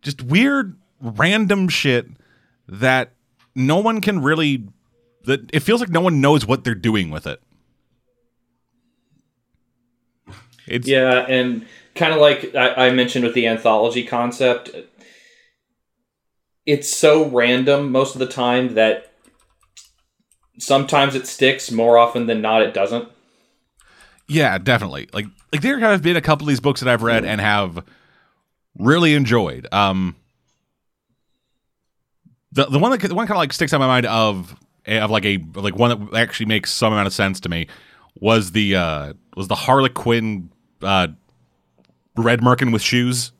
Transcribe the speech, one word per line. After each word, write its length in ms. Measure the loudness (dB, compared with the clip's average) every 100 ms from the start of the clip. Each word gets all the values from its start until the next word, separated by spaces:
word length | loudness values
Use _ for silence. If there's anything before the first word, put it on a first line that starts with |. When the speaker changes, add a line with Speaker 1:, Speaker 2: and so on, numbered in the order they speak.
Speaker 1:
Just 200 | -10 -10
weird, 560 | 0 2 2 0 -4 -10 _ _
random 640 | -12 -2 0 2 0 0 0
shit 380 | 0 0 0 -2 -20 _ _ _ _ -20
that 460 | -2 0 0 -2 _ _ _ _ -4
no 240 | 0 2
one 220 | 0 -2
can 200 | -2 0
really, 420 | 0 2 0 -2 -6 _ _ _ _ _
that 260 | -4 -4 -2
it 100 | -4
feels 200 | 0 0
like 80 | 0
no 100 | 0
one 220 | 2 2
knows 240 | 4 2 2
what 180 | -2
they're 120 | -2 -4
doing 340 | 0 0 -2
with 160 | -8 -10
it. 160 | -14 _ _ _ _ _ _ _ _ _ _ _ _ _ _ _ _ _ _ _ _ _ _ _ _ _ _ _ _ _ -20 _ _ -10
It's 200 | -8 0
Speaker 2:
Yeah, 380 | 2 4 2 2
and 380 | -2 0 -4 -10 -20 _ -4
kinda 220 | -2 4
like 380 | 4 4 -4 0
I, 320 | 0 2 2
I 40 |
mentioned 340 | 2 0 0 0
with 80 |
the 140 | 0 0
anthology 560 | 2 2 4 2 -2
concept, 680 | -4 -4 -4 0 0 0 -6 -20 -20 _ -20 _ _ _ _ _ _ _ _ _ _ _ _ _ _ _ -2
it's 300 | -2 -2 2
so 320 | 4 4 2
random 640 | 2 2 2 2 0 0
most 220 | -2 -2 -4
of 40 |
the 80 | -8
time 480 | -2 0 0 0 2
that 360 | 2 2 -6 _ _ _ _ _ _ -20 -20 _ _ _ _ _ _ _
sometimes 560 | 0 0 2 0 0 -2
it 120 | -8
sticks, 440 | 0 2 2 -4
more 260 | 0 6 6
often 300 | 6 2 -4
than 140 | -2
not 200 | 0 2
it 120 | 2
doesn't. 360 | 0 -2 -4 -8 _ _ _ _ _ _ _ _ _ _ _ _
Speaker 1:
Yeah, 300 | 0 0 0
definitely. 500 | 0 0 -2 -10 -10
Like, 120 | -10 -10 _ _
like 100 | -4
there 180 | -2 0
have 220 | 2 2
been 140 | 0 -2
a 60 |
couple 240 | 0 -2 0
of 40 |
these 100 | 0
books 200 | 0 -2
that 100 | 0
I've 140 | 0
read 220 | 2 0 -2
and 140 | -2
have 440 | 0 0 -2 -8 -16 _ _ _ _ _ _ _ _ -4
really 360 | 0 4 4
enjoyed. 540 | 2 2 0 0 -6 -4
Um, 440 | 0 0 0 -4 -6 _ _ _ _ _ _ _ _ _ _ _ _ _ _ _ _ _ _ _ _ _ _ _
the, 140 | -2 0
the 140 | 2
one 120 | 2
that, 160 | 0 -2
the 80 | -4
one 120 | -4
kinda, 100 | -2
like, 160 | -2
sticks 200 | -2 -2
out 40 | 0
in 40 |
my 60 | 2
mind 180 | 0 0
of, 500 | 0 0 -2 -10 -18 _ _ -6
of, 240 | -4 0
like, 140 | 0 0
a, 120 | -2 -6
like, 220 | -8 -8 0
one 340 | 0 0 -4
that 80 | -2
actually 280 | -2 -4 -2
makes 240 | -2 -2
some 200 | -2 0
amount 140 | 0 -2
of 60 |
sense 260 | 0 -2 -2
to 80 | -6
me 180 | -6 -8 -14 _ _ _ -4
was 360 | 2 2 2
the, 220 | -2 0 0
uh, 380 | -2 -4 -8 -16 _ -12
was 120 | -6
the 80 | -6
Harlequin, 960 | 2 2 2 -2 -2 0 -2 -8 -12 _ _ _
uh, 260 | -2 0 0 -4 _ _ _ _ _ _ _ _ _ -2
Red 240 | 0 2
Merkin 300 | 2 2 2
with 100 | -2
shoes. 500 | 0 -2 -2 -4 -8 _